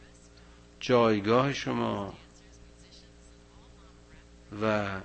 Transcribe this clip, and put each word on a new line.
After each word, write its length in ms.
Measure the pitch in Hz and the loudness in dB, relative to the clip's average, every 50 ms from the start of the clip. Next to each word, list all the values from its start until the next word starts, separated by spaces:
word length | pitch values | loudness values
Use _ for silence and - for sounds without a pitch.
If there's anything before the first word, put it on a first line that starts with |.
| - - - - - - - - - - - - - - - - | -20 -20 -20 -20 -20 -20 -20 -20 -20 -20 -20 -20 -20 -20 -18 -12
جایگاه 720 | - - 127 120 117 113 107 101 98 107 117 127 135 143 | 0 2 4 4 6 4 2 2 2 2 2 2 2 0
شما 600 | 131 - - 131 123 117 117 110 107 101 101 95 90 - - - - - - - - - - - - - - - - - - - - - - - - - - - - - - - - - - - - - - - - - - - - - - - 107 104 | -2 -4 -6 -4 -4 -4 -2 -4 -4 -6 -8 -10 -12 -16 -20 -20 -20 -20 -20 -20 -20 -20 -20 -20 -20 -20 -20 -20 -20 -20 -20 -20 -20 -20 -20 -20 -20 -20 -20 -20 -20 -20 -20 -20 -20 -20 -20 -20 -20 -20 -20 -20 -20 -20 -20 -20 -20 -20 -20 -16 -8 -2
و 260 | 107 107 107 104 101 98 95 95 | 0 0 0 0 -2 -4 -6 -10